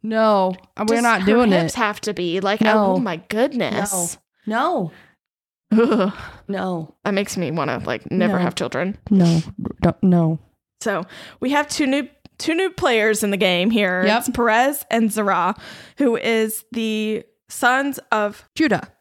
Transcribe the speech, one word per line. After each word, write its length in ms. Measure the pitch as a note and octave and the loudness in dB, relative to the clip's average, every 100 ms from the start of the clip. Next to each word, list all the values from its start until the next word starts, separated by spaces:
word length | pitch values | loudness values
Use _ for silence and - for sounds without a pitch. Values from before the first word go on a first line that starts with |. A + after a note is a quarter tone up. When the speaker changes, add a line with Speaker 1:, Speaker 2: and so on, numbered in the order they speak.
Speaker 1:
No, 500 | A3 A3 A3 G#3 F#3 F#3 _ - | -2 2 4 4 2 -2 _ -6
we're 80 | G#3+ | 0
Speaker 2:
does 160 | A#3 | 2
Speaker 1:
not 200 | A#3+ A3 | 2 2
Speaker 2:
her 40 | F#3+ | 4
Speaker 1:
doing 260 | A3+ A#3+ | 4 6
Speaker 2:
hips 220 | F3+ E3 | 4 2
Speaker 1:
it. 40 | - | -2
Speaker 2:
have 220 | A3 G#3 | -2 -2
to 120 | - | -6
be? 280 | G3 F3 F3+ | -4 -4 -2
Like, 200 | F#3+ G#3+ | -2 0
Speaker 1:
No. 320 | A3 G#3+ G3+ | 2 4 4
Speaker 2:
oh 60 | F#3 | 0
my 180 | G#3+ E3 - | -2 -6 -6
goodness. 880 | G#3+ C4+ B3+ D#3 A#2+ G3+ F#3+ E3+ - _ _ - | -2 -2 0 -4 -4 -4 -4 -6 -10 _ _ -6
Speaker 1:
No. 460 | A3 D4+ E4 E3+ | -2 -2 -2 -4
No. 0 | - - _ _ _ _ _ _ | -10 -20 _ _ _ _ _ _
Speaker 2:
Ugh. 400 | G#3+ A#3+ D#4 F#3 - - - - | 2 4 2 0 -4 -16 -18 -10
Speaker 1:
No. 480 | G3 F#3 F3 D#3+ _ | -6 -4 -6 -8 _
Speaker 2:
That 100 | - | -4
makes 240 | G3 G3+ - | -2 -2 -4
me 140 | D#3+ | -4
wanna, 260 | D#3+ C3 B2 - | -2 -2 -4 -6
like, 240 | B2 - | -8 -4
never 280 | - G#3+ F#3+ | 0 0 0
Speaker 1:
No. 20 | |
Speaker 2:
have 160 | F3 - | -2 -2
children. 420 | - C3 F3+ G3+ - | -6 -4 -6 -8 0
Speaker 1:
No. 300 | G3 E3+ E3 - - - - | 4 4 2 -2 -8 -10 0
Don't, 180 | E3+ - | 0 2
no. 380 | F#3+ F3 E3 D#3+ _ _ _ _ | 2 4 2 -2 _ _ _ _
Speaker 2:
So 240 | A#3 F#3+ F#3 - - - | -6 -6 -8 -16 -20 -8
we 100 | B3+ | -2
have 160 | C#4+ D4 | 0 0
two 180 | - C#4 | -2 0
new, 220 | C#4+ C4 _ - _ | 0 -2 _ -20 _
two 160 | - E4 | -2 0
new 160 | F#4+ | -2
players 520 | F#4+ D#4+ A#3 G#3+ G#3+ | 0 0 2 2 0
in 60 | G#3 | 0
the 80 | G3 | 0
game 320 | F#3 F3 F#3+ | 0 2 2
here. 340 | A3+ G3 F3+ | 2 0 0
Speaker 1:
Yep. 160 | G3+ A3 | 2 2
Speaker 2:
It's 80 | B3 A#3+ | -2 -2
Perez 480 | A#3 A3 C4 C#4+ - | 2 2 2 -2 -4
and 220 | A3+ A3+ | 0 0
Zerah, 400 | G#3+ G3+ F3+ F3 G3+ - - - - | 0 0 0 0 -4 -12 -20 -20 -2
who 160 | C#4 A3+ | 0 0
is 480 | - A3+ A3 G#3+ - | 0 0 -2 -4 -10
the 520 | A3+ A3 G#3+ G#3+ G#3+ - _ _ | -6 -4 -2 -4 -6 -10 _ _
sons 500 | - B3 C4 C#4 C4+ - | 0 2 2 0 -6 -4
of 380 | A3 G#3 G3+ _ - | -2 -2 -6 _ -2
Speaker 1:
Judah. 360 | D#4 F3+ - _ | 0 0 -4 _